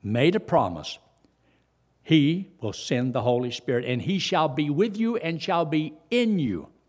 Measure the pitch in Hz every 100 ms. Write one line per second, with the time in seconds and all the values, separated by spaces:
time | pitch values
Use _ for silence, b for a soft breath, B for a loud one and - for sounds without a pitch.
0 | 98 113 147 202 208 170 107 85 - -
1 | _ _ _ _ _ _ _ _ _ _
2 | - 160 143 170 190 _ 110 95 - 127
3 | 127 123 120 123 123 120 - 123 120 123
4 | 139 190 - 180 156 135 147 147 220 202
5 | 226 233 165 165 - 175 165 156 156 -
6 | _ 240 233 202 135 90 - _